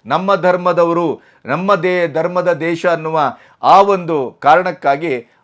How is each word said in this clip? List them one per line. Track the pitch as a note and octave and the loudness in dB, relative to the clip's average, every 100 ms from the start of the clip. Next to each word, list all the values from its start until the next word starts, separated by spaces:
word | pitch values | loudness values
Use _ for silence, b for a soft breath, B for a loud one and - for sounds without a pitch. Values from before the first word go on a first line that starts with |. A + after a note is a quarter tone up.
| A2 | -6
ನಮ್ಮ | D3+ F#3+ | -4 0
ಧರ್ಮದವರು, | G3 F3+ F3+ F3+ E3+ E3+ E3+ E3+ - b b A2 | 0 2 0 0 0 0 0 -2 -6 b b -8
ನಮ್ಮ | D#3 G3 | -4 0
ದೇ-, | G3 F3+ F3+ E3+ | 0 0 -2 -2
ಧರ್ಮದ | D3 E3+ F3+ F3+ | -2 -2 -2 -2
ದೇಶ | D#3+ E3 E3+ F3+ | -2 -4 -2 -2
ಅನ್ನುವ | E3 D#3+ D#3+ C#3 b b b | -2 -2 -2 -2 b b b
ಆ | B2+ F3+ | 4 6
ಒಂದು | G3+ G3 E3 D#3 B2 - | 6 2 -2 -4 -4 -2
ಕಾರಣಕ್ಕಾಗಿ | C#3 E3 F3+ D#3 C#3+ D3 E3 B2+ - _ | 2 4 2 -2 -2 -2 -2 -6 -8 _